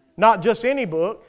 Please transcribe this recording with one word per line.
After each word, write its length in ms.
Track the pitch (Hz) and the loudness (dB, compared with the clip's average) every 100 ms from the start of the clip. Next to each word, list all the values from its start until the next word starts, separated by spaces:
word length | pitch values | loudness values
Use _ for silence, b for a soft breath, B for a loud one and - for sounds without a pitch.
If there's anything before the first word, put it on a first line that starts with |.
| _ - | _ 2
Not 240 | 214 208 | 2 4
just 240 | 190 220 240 | 0 -2 -2
any 200 | 277 214 | -2 -4
book. 380 | 160 180 220 | -2 -4 -6